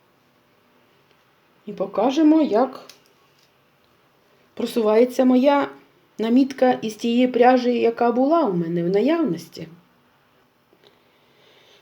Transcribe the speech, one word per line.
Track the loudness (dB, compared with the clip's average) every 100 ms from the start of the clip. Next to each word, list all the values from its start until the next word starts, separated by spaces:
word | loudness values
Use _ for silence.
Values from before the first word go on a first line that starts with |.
| _ _ _ _ _ _ _ _ _ _ _ _ _ _ _ _ -18
І |
покажемо, | -10 -8 -2 -2 2 2 4
як | 2 0 -2 -6 -20 -20 _ _ _ _ _ _ _ _ _ _ _ _ _ _ _ -10
просувається | -6 -2 0 2 2 2 2
моя | 2 4 2 -2 -10 _ _ _ -8
намітка | 0 2 2 2 0
із | 0 -6 -6
тієї | -2 0 0
пряжі, | 4 4 4 0 0
яка | -2 0 -2
була | 0 0 0
у | 0
мене | -2 -4 -4
в | -2
наявності. | -2 0 -2 -2 -6 -10 -18 -18 -20 _ _ _ _ _ _ _ _ _ _ _ _ _ _ _ _ _ _ _ _